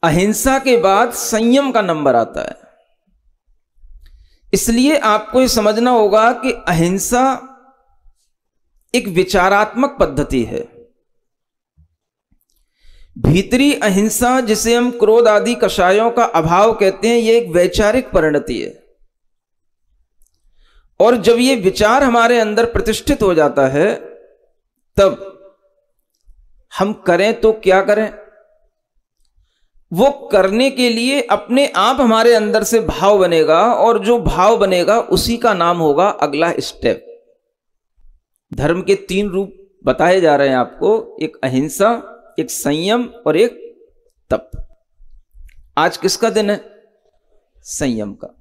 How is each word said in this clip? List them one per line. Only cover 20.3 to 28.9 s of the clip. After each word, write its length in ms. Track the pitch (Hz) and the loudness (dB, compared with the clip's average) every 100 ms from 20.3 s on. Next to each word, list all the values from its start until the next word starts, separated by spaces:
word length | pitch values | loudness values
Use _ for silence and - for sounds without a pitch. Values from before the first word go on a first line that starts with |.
| _ _ _ _ _ _ _ | _ _ _ _ _ _ _
और 160 | 208 247 | 2 4
जब 200 | 190 233 | 2 2
ये 160 | 254 254 | 2 2
विचार 440 | 185 190 208 254 | 0 0 2 2
हमारे 360 | 269 240 233 240 | 2 2 2 2
अंदर 240 | 214 214 233 | 0 0 0
प्रतिष्ठित 560 | - - 214 - 294 | 0 -2 -4 -2 0
हो 100 | 202 | 2
जाता 320 | 165 147 - 135 | 2 2 2 0
है 260 | 139 190 - - - - _ _ _ _ _ _ - | 2 0 -2 -10 -20 -20 _ _ _ _ _ _ 2
तब 260 | 196 - 196 - - _ _ _ _ _ _ _ _ - _ _ _ | 2 2 -14 -20 -20 _ _ _ _ _ _ _ _ -20 _ _ _
हम 200 | - 196 208 - | -6 -6 -4 -2
करें 340 | 175 202 226 | 0 0 0
तो 120 | 220 | 0
क्या 260 | 220 185 185 | 0 2 2
करें, 300 | 196 208 214 - - _ _ _ _ _ _ | 2 0 -2 -8 -20 _ _ _ _ _ _